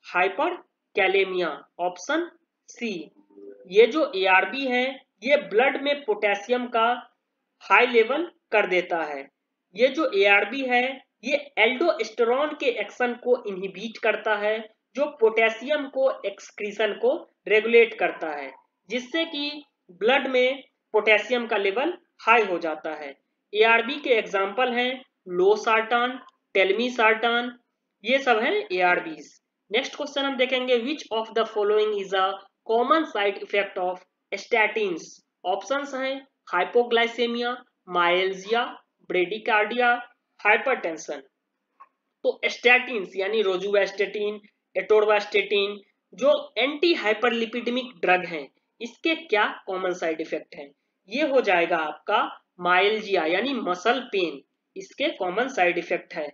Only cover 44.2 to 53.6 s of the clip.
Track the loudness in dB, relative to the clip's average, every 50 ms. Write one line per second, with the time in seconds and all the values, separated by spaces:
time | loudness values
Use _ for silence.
44.2 | -6 -6 -6 -8 _ _ _ _ _ _ _ -8 0 4 4 4 6 4 2 2
45.2 | 0 0 0 0 0 2 0 0 0 -2 -4 -12 _ _ _ _ _ _ -8 0
46.2 | 2 2 2 2 -2 -8 _ -2 -2 -2 0 0 0 0 0 0 0 -2 0 2
47.2 | 0 0 0 0 -4 -4 -6 -6 -4 -4 -4 -4 -6 -8 -8 -4 2 2 2 2
48.2 | 0 -6 -8 -10 -10 -12 _ _ _ _ _ _ -14 -14 -14 _ -2 -2 -2 -2
49.2 | -2 -2 0 0 0 0 -2 -10 _ -8 -6 -4 -4 -4 -4 -4 -4 -4 -4 -6
50.2 | -6 -8 -8 -10 -10 _ -18 -18 -18 -18 _ _ _ _ _ _ _ -8 -4 -2
51.2 | -2 2 2 2 2 4 2 2 2 0 0 -2 -2 -6 -8 -10 _ -2 0 0
52.2 | 0 -2 -8 -16 _ _ _ -6 0 2 2 4 4 2 0 -2 -2 -2 -2 0
53.2 | 0 0 0 0 -2 -2 -4 -4